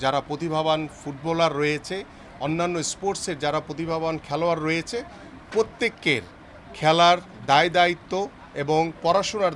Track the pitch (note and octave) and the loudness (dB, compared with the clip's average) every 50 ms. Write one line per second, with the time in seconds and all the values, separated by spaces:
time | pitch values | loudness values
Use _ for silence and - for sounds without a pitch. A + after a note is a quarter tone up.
0 | C3 C3+ C#3 C#3+ C3+ - D3+ C#3+ E3+ E3 D#3 D#3 D#3 D#3+ D#3 D#3 D#3 D3 - - | 0 0 2 0 0 -2 -4 -4 -2 -2 0 0 2 2 2 0 0 -4 -10 -12
1 | - D3 C#3 C3 C#3+ E3 E3 E3 E3 D#3+ C#3+ C#3+ D3 D3 D3+ C#3+ - - F#3 F#3+ | -10 -10 -10 -6 -4 -2 2 2 2 2 2 2 0 0 0 -2 -4 -8 -8 -8
2 | - - - - - - - - C3 D3 D#3+ E3+ F3 F3+ F3 E3+ C#3+ - - - | -10 -12 -16 -20 -20 -20 -10 -6 -4 -2 0 0 0 0 -2 -2 -4 -4 -6 -4
3 | F#3 G3 G3 - - G3 E3+ C3 D3 D3 D3 D#3 D3 - D3 C#3 E3+ E3 E3 D#3+ | -4 -4 -4 -4 -4 -6 -4 -2 -2 0 0 0 -2 -6 -6 -6 -4 -4 -4 -2
4 | D#3+ D#3+ D#3+ D3+ - - C#3+ D#3 E3 F3 E3 D#3+ D3+ D#3 E3 E3 D#3+ - A#3 A#3 | -2 -2 -4 -4 -4 -6 -4 -2 0 0 0 0 0 -2 -2 -2 -2 -4 -6 -8
5 | - - - - - - - - - - - G#3+ A3 - - - A#3+ A3+ - - | -8 -10 -14 -18 -18 -18 -18 -20 -16 -4 -2 -2 -2 -2 -2 -4 -4 -4 -4 -2
6 | - E3 C#3 A2+ F#2 - - - - - - - - - - - D#3 D#3 D#3+ E3+ | 0 0 0 0 -2 -6 -14 -20 -20 -20 -20 -20 -20 -18 -10 0 2 4 6 6
7 | E3+ F3 F3 F3+ - - - - - B2+ C#3 D3 E3+ F3 E3 F3+ F3 F3 F3 E3 | 8 6 6 4 0 -6 -16 -8 0 4 6 6 6 6 4 4 4 4 2 -2
8 | - - F3+ F#3 G3+ - - - - - - C#3+ C#3+ C#3+ D#3 D#3 E3 E3 D#3 - | -6 -6 -4 -4 -4 -6 -8 -14 -20 -12 -8 -6 -2 0 2 2 2 0 -4 -2
9 | - E3 F3 G3 F#3 - - G#3+ G3 F3 D3+ | 0 2 2 2 2 0 0 0 0 0 2